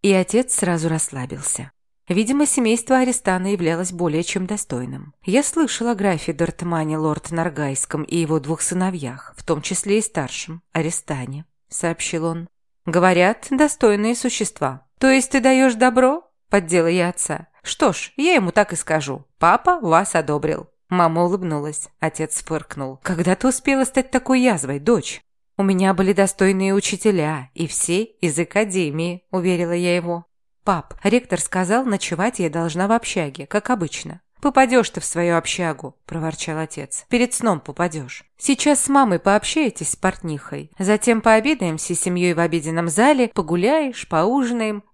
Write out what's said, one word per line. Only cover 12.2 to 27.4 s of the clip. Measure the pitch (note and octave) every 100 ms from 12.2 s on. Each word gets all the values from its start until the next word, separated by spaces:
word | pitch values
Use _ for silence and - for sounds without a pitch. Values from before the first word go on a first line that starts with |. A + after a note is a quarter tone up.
| E3
он. | E3 E3+ _ _ _ -
«Говорят, | E3+ F#3 F3 F3+ A#3 -
достойные | C4+ D4 - A3+ G#3 G#3+ A#3+
существа». | B3+ - G#3 - C#3 C3+ _ _
«То | C4
есть | C4+ B3+
ты | C4+
даешь | B3+ C4 C4 A3
добро?» | B3+ B3 B3+ D#4 _ _ _
поддела | G3+ E3 F3+ E3
я | F3+ F3
отца. | - - D#3 - _
«Что | - - C#4
ж, | - - -
я | D#4+
ему | E4 F#3
так | G#3 G3+
и | F3
скажу. | - D#3 C#3 C3+ - _
Папа | E3 A3+ F#4 F4
вас | G3+ D#3+ G3
одобрил». | E3+ D3+ D3 D#3 D3+ - _ _
Мама | F3+ E3+ D#3+
улыбнулась, | F3 F#3+ F3+ D3 D3 D3+ - _
отец | D#3+ - D#3 -
фыркнул. | - D#3+ - - C3+ C3
«Когда | - E3+ F3+ F#3+
ты | C4
успела | B3+ - C4+ B3+
стать | - B3+
такой | B3+ B3+ B3+
язвой, | B3+ F3+ C3 C#3+
дочь?» | D3 A3+ - - _ _ _ -
«У |
меня | G3 F#3 F#3+
были | F3+ F#3+
достойные | F#3+ G3 - F#3+ F#3+ F#3+
учителя, | G3 - G3 A3 F#3+ D3+ D3+